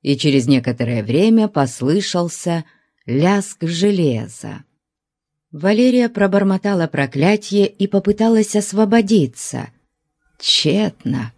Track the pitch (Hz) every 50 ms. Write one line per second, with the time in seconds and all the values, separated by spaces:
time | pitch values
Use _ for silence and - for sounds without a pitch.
0 | _ 139 143 - - 151 135 139 120 120 139 127 120 131 117 117 123 113 120 113
1 | 107 110 120 151 196 226 220 226 214 208 - 147 139 135 - - 127 135 156 202
2 | 190 - - 175 175 170 - - - 175 170 165 156 _ _ _ _ _ _ _
3 | _ - 120 135 151 185 202 202 190 - - _ 170 165 170 165 185 208 202 185
4 | 165 147 120 110 110 - - - - 107 101 - - _ _ _ _ _ _ _
5 | _ _ _ _ _ _ _ _ _ _ - 147 156 190 220 214 247 254 247 247
6 | 240 233 240 - 202 196 185 202 196 196 190 190 - 202 202 180 165 156 - 143
7 | 139 139 - 143 147 185 208 214 208 - 196 202 196 190 - _ 196 196 - 196
8 | 190 202 208 208 220 226 226 220 214 - - 208 202 - 190 202 220 202 226 233
9 | 226 196 226 208 147 123 - - - - - 120 - - _ _ _ _ _ _
10 | _ _ _ _ _ _ _ _ - - - - - 156 147 202 214 190 - _
11 | - - 139 127 113 113 _